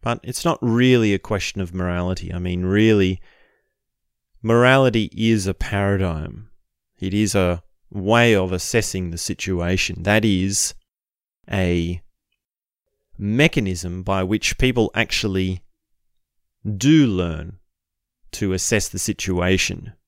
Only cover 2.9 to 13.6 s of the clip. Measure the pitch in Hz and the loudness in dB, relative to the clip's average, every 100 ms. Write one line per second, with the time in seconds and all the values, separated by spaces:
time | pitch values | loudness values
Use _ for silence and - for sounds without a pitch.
2.9 | 107 95 92 - _ _ _ _ _ _ | 4 4 0 -8 _ _ _ _ _ _
3.9 | _ _ _ _ _ 107 117 123 135 131 | _ _ _ _ _ 0 4 6 6 4
4.9 | 113 104 - 113 113 95 92 - 101 101 | 2 -2 -2 2 2 0 -4 -4 -2 0
5.9 | 101 95 78 76 - 110 _ _ _ _ | 0 0 -4 -8 -12 -18 _ _ _ _
6.9 | _ 92 98 104 98 90 87 - _ _ | _ -4 0 0 2 0 -2 -8 _ _
7.9 | 101 95 117 120 104 92 92 - 117 104 | -8 0 4 4 4 2 -4 -2 -2 -2
8.9 | 98 90 85 - - - 90 85 92 - | -4 -6 -8 -8 -8 -4 -4 -2 -2 -2
9.9 | 82 87 107 110 92 98 98 - - _ | -4 0 2 2 0 0 -2 -4 -6 _
10.9 | _ _ _ _ _ - 98 92 87 85 | _ _ _ _ _ -8 -2 0 0 -2
11.9 | 85 - _ _ _ _ _ _ _ _ | -6 -12 _ _ _ _ _ _ _ _
12.9 | _ _ - 101 110 156 - | _ _ -10 -4 2 2 2